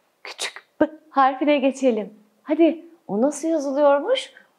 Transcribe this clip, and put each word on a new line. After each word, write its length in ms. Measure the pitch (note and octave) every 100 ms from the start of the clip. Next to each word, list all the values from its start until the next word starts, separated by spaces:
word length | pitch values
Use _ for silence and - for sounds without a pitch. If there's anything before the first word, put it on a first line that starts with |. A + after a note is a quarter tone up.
| _ _
Küçük 440 | - - - - - -
B 80 | D4+ - _
harfine 500 | C#4 C4 C#4 D4+ D4
geçelim. 540 | C4 - C4 G#3+ F#3+ - _ _
Hadi 420 | - D#4 E4 - - - -
o 140 | G3+
nasıl 260 | C#4 C#4+ E4
yazılıyormuş? 880 | D#4+ C#4 C4+ C#4+ C#4+ F4+ C5 - - _